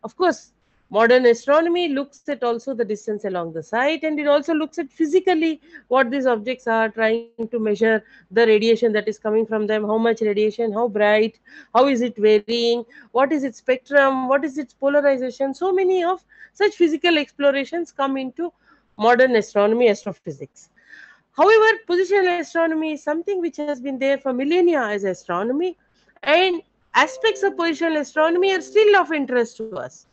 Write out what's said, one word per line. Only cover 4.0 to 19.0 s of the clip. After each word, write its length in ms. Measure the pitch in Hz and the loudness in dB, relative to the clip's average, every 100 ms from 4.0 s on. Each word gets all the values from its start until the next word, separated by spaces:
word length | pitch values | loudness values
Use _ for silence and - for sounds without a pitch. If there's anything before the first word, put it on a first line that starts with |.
and 160 | 311 302 | -4 -4
it 80 | 294 | 0
also 260 | 285 294 | 0 0
looks 240 | 320 311 - | -4 -4 -8
at 140 | 302 | -12
physically 680 | _ 320 359 370 339 330 311 _ - _ | _ 0 0 2 0 0 -4 _ -20 _
what 240 | 247 247 | 0 0
these 160 | 277 254 | 0 0
objects 400 | 226 208 254 - | -2 -4 -8 -2
are, 220 | 226 220 | 0 -2
trying 400 | 220 220 226 233 - 226 | 0 -2 -2 -6 -12 -8
to 100 | 240 | -4
measure 440 | 220 208 226 220 - - _ | -4 0 2 0 -4 -20 _
the 140 | 196 226 | 2 4
radiation 460 | 214 226 226 233 | 4 4 2 2
that 140 | 208 208 | 0 -4
is 100 | 208 | -6
coming 280 | 220 214 220 | -2 0 0
from 200 | 220 208 | -2 -2
them, 180 | 214 | -2
how 140 | 208 220 | 0 0
much 240 | 226 220 | 0 0
radiation, 500 | 214 202 214 208 233 | -2 0 -2 -2 -4
how 160 | 208 240 | -2 -2
bright, 520 | 202 208 214 214 _ _ - - | 0 2 2 0 _ _ -20 -2
how 140 | 226 277 | 2 2
is 140 | 254 | 2
it 140 | 247 214 | -2 0
varying, 680 | 208 214 208 233 233 240 226 - _ | 4 4 2 -2 0 -2 -4 -18 _
what 180 | 240 277 | 0 0
is 120 | 311 | 0
its 140 | 262 220 | -4 -8
spectrum, 680 | - 254 _ 285 269 262 254 | -4 -4 _ 2 2 0 0
what 180 | 269 330 | -2 -2
is 120 | 262 | -8
its 160 | 262 | -12
polarization. 800 | _ 277 285 285 269 254 233 269 | _ 0 2 2 0 -4 -6 -6
So 180 | 269 370 | -4 -2
many 300 | 381 370 370 | 0 0 0
of 200 | 339 370 _ _ - | -2 -4 _ _ -20
such 220 | _ 403 415 | _ -2 2
physical 420 | 339 302 349 320 | 0 2 0 0
explorations 760 | 285 _ 285 277 254 339 339 | -2 _ 0 0 -4 -8 -8
come 260 | - 269 269 | -6 -4 -4
into 360 | 262 - 339 _ _ _ _ | -8 -8 -10 _ _ _ _
modern 380 | - | -2